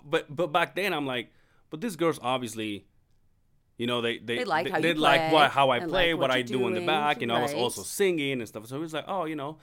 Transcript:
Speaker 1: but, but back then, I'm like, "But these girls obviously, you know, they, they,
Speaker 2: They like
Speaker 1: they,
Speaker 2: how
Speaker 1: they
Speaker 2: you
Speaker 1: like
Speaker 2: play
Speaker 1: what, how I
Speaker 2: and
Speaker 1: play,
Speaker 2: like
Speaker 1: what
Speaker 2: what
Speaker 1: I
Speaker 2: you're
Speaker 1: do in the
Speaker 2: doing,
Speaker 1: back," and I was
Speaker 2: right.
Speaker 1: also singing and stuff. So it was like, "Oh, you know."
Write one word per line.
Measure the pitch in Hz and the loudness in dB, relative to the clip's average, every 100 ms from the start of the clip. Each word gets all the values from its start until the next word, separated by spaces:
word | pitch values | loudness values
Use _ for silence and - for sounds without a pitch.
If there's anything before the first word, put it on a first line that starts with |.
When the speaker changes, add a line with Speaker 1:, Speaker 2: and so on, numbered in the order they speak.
Speaker 1:
but, | 147 156 - 139 | -4 -4 -2 -4
but | 170 | 0
back | 170 165 165 | 0 0 0
then, | 196 | -2
I'm | 156 139 | -2 -2
like, | 123 - _ _ _ _ | -4 -6 _ _ _ _
"But | 160 | -8
these | 233 160 | -6 0
girls | 165 135 | 0 0
obviously, | 123 131 117 110 107 98 - _ _ _ _ _ _ _ _ - | -2 -2 -4 -6 -6 -6 -10 _ _ _ _ _ _ _ _ -6
you | 120 | -2
know, | 120 | 0
they, | 117 117 | 0 -2
they, | 110 120 | -4 -4
Speaker 2:
They | 123 | 0
like | 156 180 | 0 0
Speaker 1:
they, | |
Speaker 2:
how | 160 | 0
Speaker 1:
they | 160 | 0
Speaker 2:
you | 156 | 2
Speaker 1:
like | 147 139 | 4 4
Speaker 2:
play | 160 | 6
Speaker 1:
what, | 156 135 | 6 6
how | 139 135 | 6 4
I | 120 | 4
Speaker 2:
and | 165 | 0
Speaker 1:
play, | 185 170 | 0 2
Speaker 2:
like | 160 | 2
Speaker 1:
what | 131 | 2
Speaker 2:
what | |
Speaker 1:
I | 127 | 2
Speaker 2:
you're | 120 | 0
Speaker 1:
do | 127 123 | 0 0
in | |
the | 117 | 0
Speaker 2:
doing, | 151 | 0
Speaker 1:
back," | 156 147 135 | 2 2 0
and | 117 | 0
I | 117 | 0
was | 120 | 0
Speaker 2:
right. | 113 | 0
Speaker 1:
also | 120 - | -2 -4
singing | 95 - 190 165 139 127 | -6 0 0 2 -2 -4
and | 107 | -6
stuff. | 110 113 | -12 -10
So | 135 | -8
it | |
was | 160 | -8
like, | 156 - | -8 -6
"Oh, | 190 156 | -4 -4
you | 151 | -6
know." | 139 156 | -10 -12